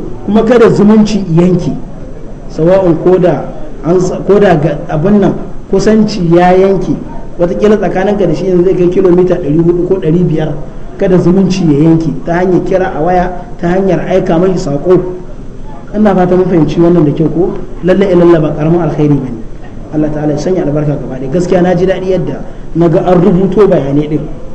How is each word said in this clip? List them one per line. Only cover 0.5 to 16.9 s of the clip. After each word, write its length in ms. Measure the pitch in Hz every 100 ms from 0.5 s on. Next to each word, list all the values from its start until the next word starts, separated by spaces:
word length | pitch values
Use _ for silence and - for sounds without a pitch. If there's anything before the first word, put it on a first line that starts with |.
| 247 214
zumunci 560 | - 208 220 - 208 170
yanke. 380 | 160 180 170 147 - - - - - - - -
Sawa'un 460 | - 160 190 185 160
ko 140 | 175 185
da 260 | 175 143 - - - -
an 160 | 147 185
sa, 180 | 180 160
ko 160 | - 202
da 160 | 190 165
ga 220 | 139 - -
abin 320 | 156 175 208
nan 140 | 175 - - - -
kusanci 580 | 196 202 220 208 196 170
ya 200 | 170 180
yanke. 420 | 185 196 190 147 139 - - - -
Wataƙila 380 | 175 190 208 208
tsakaninka 480 | 190 180 196 196 180
da 60 |
shi 120 | 156 185
yanzu 180 | 180
zai 120 | 180 180
kai 120 | 175
kilomita 460 | 185 185 175 180 165
ɗari 220 | 143 156
hudu 300 | 170 175 165
ko 80 | 190
ɗari 280 | 156 170
biyar. 300 | 165 156 156 - - - - -
Kada 200 | 196 180
zumunci 480 | 165 190 185 - 170
ya 240 | 139 160
yanke 240 | 160 143 123
ta 100 | - 170
hanyar 220 | 190 170
kira 300 | - 185 185 -
a 60 |
waya, 300 | 151 180 180 - - -
ta 80 | 170
hanyar 320 | 185 190 165 143
aika 300 | 185 185 165
mashi 200 | 185 175
saƙo. 440 | 143 143 175 180 - - - - - - - - - 208
Ina 180 | 214 185
fata 200 | 180 180
mun 100 | 185
fahimci 340 | 180 147 -
wannan 260 | 170